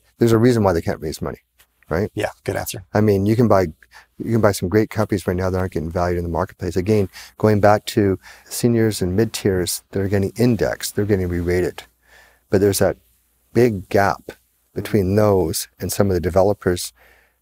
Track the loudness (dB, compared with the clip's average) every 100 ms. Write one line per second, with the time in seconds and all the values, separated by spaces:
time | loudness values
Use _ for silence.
0 | _ 0 2 4 4 4 2 0 -2 -6
1 | -8 -8 -10 -10 _ _ _ _ -6 -4
2 | -4 -6 -8 -8 -8 -8 -8 -12 -4 0
3 | 2 2 2 2 4 2 0 -6 _ -20
4 | _ -12 -4 0 0 0 0 0 0 -2
5 | -2 -2 -2 -4 -2 -2 -4 -6 -6 -2
6 | -2 -2 -4 -4 -6 -6 -6 -2 0 0
7 | -2 -8 -20 -2 2 4 4 4 0 0
8 | 2 0 -6 -20 -14 -2 0 2 0 -2
9 | -2 0 -2 -2 -2 0 -2 -6 -8 -6
10 | -2 -2 -2 0 0 2 -2 -4 -6 -4
11 | 0 0 0 -2 0 0 -2 -6 -16 _
12 | _ -20 _ _ _ 2 2 2 0 -2
13 | _ _ _ _ _ 2 2 0 -2 0
14 | 0 -2 -10 -20 _ _ _ -12 -2 0
15 | 2 2 4 2 0 -4 -10 -12 -6 -2
16 | 0 0 0 2 2 0 -2 -2 -6 -16
17 | _ _ _ _